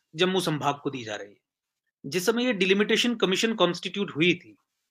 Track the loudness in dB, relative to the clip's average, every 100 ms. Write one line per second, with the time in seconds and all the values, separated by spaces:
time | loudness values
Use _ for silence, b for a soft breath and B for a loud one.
0 | _ -2 0 2 0 0 -2 -2 -6 -6
1 | -8 -10 -12 -20 _ _ _ _ _ _
2 | -6 -2 0 2 0 2 2 4 4 2
3 | 0 0 0 2 0 2 0 0 -6 -6
4 | -6 0 2 2 -4 -20 _ _ _